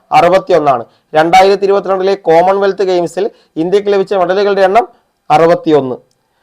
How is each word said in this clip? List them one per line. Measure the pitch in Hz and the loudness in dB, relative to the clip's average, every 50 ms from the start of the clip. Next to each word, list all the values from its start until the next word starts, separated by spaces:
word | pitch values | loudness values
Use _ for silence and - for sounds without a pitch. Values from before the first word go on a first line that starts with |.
| _ _ | _ _
അറുപത്തിയൊന്നാണ്. | 147 156 165 175 180 190 185 - 185 160 151 143 131 120 113 - _ _ _ _ - | 0 2 2 4 2 0 0 0 0 0 2 0 -2 -2 -4 -12 _ _ _ _ -2
രണ്ടായിരത്തി | 156 156 170 175 185 190 196 202 196 202 | -2 0 2 4 4 4 4 2 0 0
ഇരുപത്തിരണ്ടിലെ | 190 196 202 190 180 190 190 185 196 196 | 0 -2 -2 -2 -4 -4 -2 -2 -2 -4
കോമൺവെൽത്ത് | 190 - 170 160 170 175 185 196 196 196 196 190 196 202 | -2 -2 0 2 2 2 2 0 0 -2 -2 -2 -2 -2
ഗെയിംസിൽ | 185 185 175 170 160 - 185 202 - - _ _ _ _ | -2 -2 -2 -2 -4 -6 -6 -6 -6 -8 _ _ _ _
ഇന്ത്യക്ക് | 151 165 180 190 208 202 202 202 | -8 -4 -2 -2 -2 -2 -2 -2
ലഭിച്ച | 196 190 - 202 | -2 -2 -2 -2
മെഡലുകളുടെ | 190 175 170 185 202 202 202 196 196 | -2 -2 -2 -2 -2 -2 -2 0 0
എണ്ണം | 190 185 196 233 381 - _ _ _ _ _ _ _ _ | 0 0 0 0 -2 -2 _ _ _ _ _ _ _ _
അറുപത്തിയൊന്ന്. | 151 156 165 165 175 170 - 165 151 143 135 127 120 - - _ _ _ _ _ _ _ | 0 2 2 2 2 0 0 0 0 0 0 -2 -8 -12 -14 _ _ _ _ _ _ _